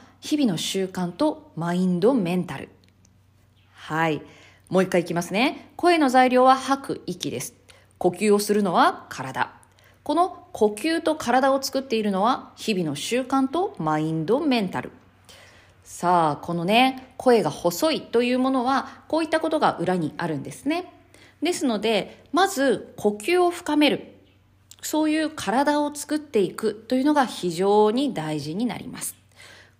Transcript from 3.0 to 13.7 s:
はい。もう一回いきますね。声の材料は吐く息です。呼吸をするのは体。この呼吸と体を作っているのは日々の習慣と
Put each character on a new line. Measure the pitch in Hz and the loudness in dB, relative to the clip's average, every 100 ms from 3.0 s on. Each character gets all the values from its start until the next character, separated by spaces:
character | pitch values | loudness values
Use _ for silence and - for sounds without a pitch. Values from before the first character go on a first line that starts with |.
| _ _ _ _ _ _ _ | _ _ _ _ _ _ _
は | - - 156 165 | -20 -8 -2 0
い。 | 147 - - - _ - | -2 -8 -20 -20 _ -2
も | 180 | 0
う | |
一 | 180 | 2
回 | 185 | 2
い | |
き | 170 | 0
ま | 170 | -2
す | 175 | -4
ね。 | 190 269 349 - - | 0 0 -2 -12 -2
声 | 349 339 | 2 4
の | 277 | 4
材 | 254 254 | 4 4
料 | 254 | 6
は | 254 262 | 6 4
吐 | 262 269 | 2 -4
く | - - - | -4 -8 -8
息 | 180 143 | -8 -8
で | 117 | -8
す。 | - - - - _ - | -10 -14 -20 -20 _ -4
呼 | 180 | -2
吸 | 180 214 | 0 2
を | 202 | 2
す | 208 | 2
る | 208 | 0
の | 196 | 2
は | 185 320 - - | 4 2 0 -8
体。 | - 131 127 - - _ _ _ _ | -12 -8 -6 -6 -8 _ _ _ _
こ | - | -2
の | 302 359 - - | 0 0 -2 -14
呼 | - 214 | 0 0
吸 | 208 311 330 | 0 -2 -2
と | 330 311 | 0 -2
体 | 233 247 269 | 0 2 4
を | 269 | 2
作 | 269 269 | -2 -6
っ | |
て | 269 226 | -2 -2
い | |
る | 208 | 0
の | 190 | 0
は | 214 269 - - | 2 0 -4 -8
日 | - | -4
々 | 190 | -2
の | 160 139 | -2 -4
習 | - 240 | -4 -4
慣 | 254 269 262 | 0 0 0
と | 320 403 | -2 -4